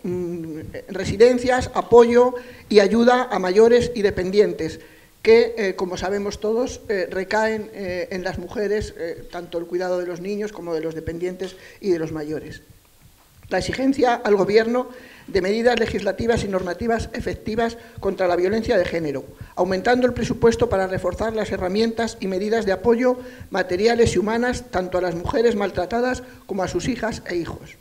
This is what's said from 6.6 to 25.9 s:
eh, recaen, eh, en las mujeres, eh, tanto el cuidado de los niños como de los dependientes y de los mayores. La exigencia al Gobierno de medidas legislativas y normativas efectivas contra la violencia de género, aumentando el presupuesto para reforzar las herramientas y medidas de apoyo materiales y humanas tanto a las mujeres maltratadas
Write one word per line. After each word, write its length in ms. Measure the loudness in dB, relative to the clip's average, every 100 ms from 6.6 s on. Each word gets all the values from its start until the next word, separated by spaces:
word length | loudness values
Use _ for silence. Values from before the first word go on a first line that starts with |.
| -2 -8 -6
eh, 180 | -4 -4
recaen, 600 | -6 -2 0 0 -2 -8
eh, 340 | -10 -8 -6 -6
en 120 | -6
las 140 | -6 -8
mujeres, 560 | -8 -6 -2 -2 -4 -8
eh, 320 | -10 -10 -12
tanto 260 | -12 -8 -8
el 80 | -6
cuidado 320 | -4 -2 -2
de 80 | -4
los 160 | -8
niños 300 | -6 -6 -6
como 240 | -8 -6 -6
de 60 |
los 120 | -4
dependientes 640 | -8 -8 -6 -6 -6 -10 -12 -20 -8
y 80 | -2
de 80 | 0
los 140 | 0
mayores. 500 | -6 -6 -8 -10 -16 -20 -20 _ _ -20 _ _ _ -4
La 80 | -4
exigencia 540 | -2 -2 0 2 2
al 220 | 2 2 2
Gobierno 540 | 4 4 2 -2 -4 -12 -20 -20 -4
de 140 | -2
medidas 380 | 0 2 2 2
legislativas 640 | 0 -2 -2 -2 0 0
y 60 | 0
normativas 600 | -4 -4 -4 -2 -2 -2
efectivas 640 | -6 -6 -6 -6 -2 -2 -4 -18 -6
contra 280 | -4 0 0
la 80 | 2
violencia 420 | 2 0 2 2
de 80 | 2
género, 380 | -2 -4 -6 -8 -16 -14 -2
aumentando 500 | 0 0 2 2 2
el 80 |
presupuesto 560 | 0 -4 2 2 4 0
para 180 | 0 0
reforzar 460 | -2 -4 -4 -4
las 180 | -2 -4
herramientas 680 | -4 -2 0 0 0 -4 -4
y 80 | -6
medidas 380 | -4 0 0 0
de 80 |
apoyo 440 | 0 2 4 2 0 -6 -16 -8
materiales 680 | -4 -2 2 2 4 2 2
y 40 |
humanas 460 | 0 0 -2 -4 -4
tanto 280 | -4 -2 -2
a 40 |
las 140 | -4 -4
mujeres 400 | -2 2 2 2
maltratadas 680 | -2 -4 -4